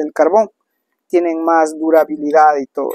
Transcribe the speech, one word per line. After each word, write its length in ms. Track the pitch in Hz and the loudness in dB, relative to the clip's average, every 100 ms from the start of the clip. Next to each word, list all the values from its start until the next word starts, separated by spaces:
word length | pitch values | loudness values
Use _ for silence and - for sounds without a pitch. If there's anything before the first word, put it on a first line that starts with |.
el 80 | 151 | -6
carbón. 380 | - 151 208 208 _ _ _ _ _ - | -2 0 2 -2 _ _ _ _ _ -4
Tienen 380 | 180 170 165 | -2 -2 -4
más 340 | 165 165 156 156 | 0 0 0 -2
durabilidad 760 | 160 160 151 151 147 156 151 147 | 0 2 2 -4 0 2 4 2
y 100 | 131 | -4
todo 220 | - 131 | -8 -8